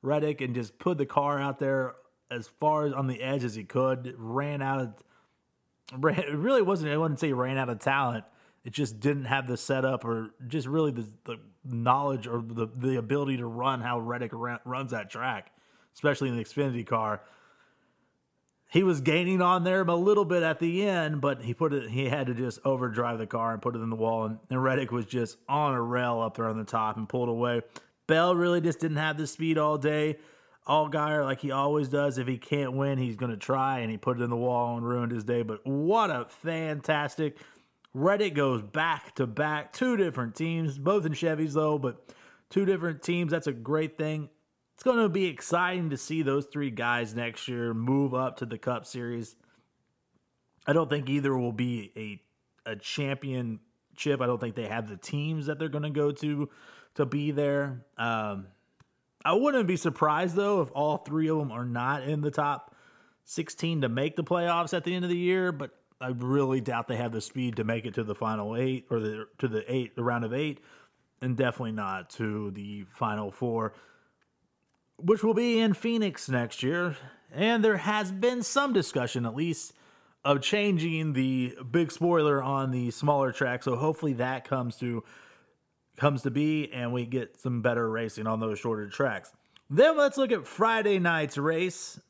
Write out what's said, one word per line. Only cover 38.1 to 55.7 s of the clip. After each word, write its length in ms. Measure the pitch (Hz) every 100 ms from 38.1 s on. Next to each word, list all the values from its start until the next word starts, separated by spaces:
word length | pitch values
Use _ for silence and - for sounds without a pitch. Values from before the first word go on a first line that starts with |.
| 202 202
goes 280 | 147 139 123
back 540 | 104 156 165 147 - -
to 100 | 127
back, 460 | 110 151 151 147
two 240 | - 254 233
different 400 | 180 131 117 -
teams, 420 | 165 165 160 139
both 260 | 143 208
in 100 | 160
Chevys 400 | 147 165 156 156
though, 240 | 143 156 151
but 340 | 131 113 - - - - _
two 160 | -
different 380 | 190 190 170 151
teams. 300 | - 175 170
That's 160 | 165 151
a 40 |
great 460 | 123 117 151 156 -
thing. 300 | 156 156 147 _ _ _ _
It's 100 | _
gonna 240 | 254 240 214
be 180 | 175 185
exciting 640 | 135 - 170 180 185 165
to 60 | 135
see 260 | - 160
those 240 | 139 139 143
three 240 | 147 143
guys 420 | 113 120 120 117
next 360 | 113 117 110 -
year 260 | 120 117
move 400 | 113 120 139 139
up 220 | 127 131 -
to 100 | 120
the 100 | 113
Cup 300 | - 120 -
Series. 480 | 123 120 117 113 - _ _ _ _ _ _ _ _ _ _ _ _
I 80 | -
don't 160 | 151 156
think 220 | 147 131
either 260 | 143 139 131
will 160 | 120
be 680 | 110 123 120 98 - 107 101 _ _ _ _ -
a, 40 |
a 60 | 104
championship. 1400 | - - 143 139 139 127 120 110 _ _ _ - 151 135
I 60 | 123
don't 140 | 120
think 140 | 120
they 140 | 107 107
have 200 | 113 107
the 80 | 98
teams 500 | - 147 151 160 143
that 120 | 147
they're 100 |
gonna 220 | 160